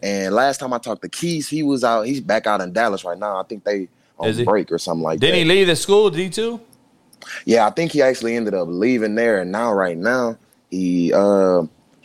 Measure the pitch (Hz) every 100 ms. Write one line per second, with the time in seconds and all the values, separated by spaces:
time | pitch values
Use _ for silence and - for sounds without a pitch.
0 | 98 101 95 107 135 135 131 120 120 101
1 | 90 - 170 160 143 156 143 135 120 113
2 | 113 139 98 110 110 104 92 92 117 98
3 | 92 87 104 95 95 107 101 101 92 _
4 | _ - 110 110 95 104 - 85 - 82
5 | 80 82 139 180 165 196 185 160 - 202
6 | 208 165 185 220 226 233 - _ _ _
7 | _ _ - - - 113 107 160 165 151
8 | 131 127 117 117 107 95 85 87 113 127
9 | 107 110 117 101 90 101 117 98 92 82
10 | 104 127 117 113 _ _ _ 92 90 90
11 | 87 95 101 98 95 90 80 - _ _